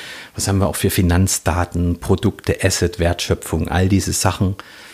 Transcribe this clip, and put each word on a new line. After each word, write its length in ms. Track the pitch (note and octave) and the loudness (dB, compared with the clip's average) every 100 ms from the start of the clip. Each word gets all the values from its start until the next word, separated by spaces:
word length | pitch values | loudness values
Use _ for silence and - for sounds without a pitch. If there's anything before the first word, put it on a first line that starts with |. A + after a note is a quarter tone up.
| - - - | -16 -16 -14
Was 140 | - - | -6 0
haben 100 | F#2+ | 2
wir 80 | F#2+ | 2
auch 80 | |
für 160 | - - | 0 0
Finanzdaten, 1080 | - F2+ F2 F#2 - - E2+ F2 F2 F2 F2 | 2 4 4 2 0 0 0 -2 0 0 0
Produkte, 640 | - F#2+ G2+ - - - | 0 0 0 -2 -4 0
Asset, 340 | F#2+ - F2 - | 0 0 -2 0
Wertschöpfung? 720 | E2+ F2 - E2+ - E2 D#2 | -2 0 -2 -4 -2 -4 0
All 200 | F2 F#2+ | 0 2
diese 240 | G2 F#2 | 2 0
Sachen, 440 | F2+ F#2+ - F#2+ F#2+ - - - | 0 0 0 -2 -2 -10 -20 -20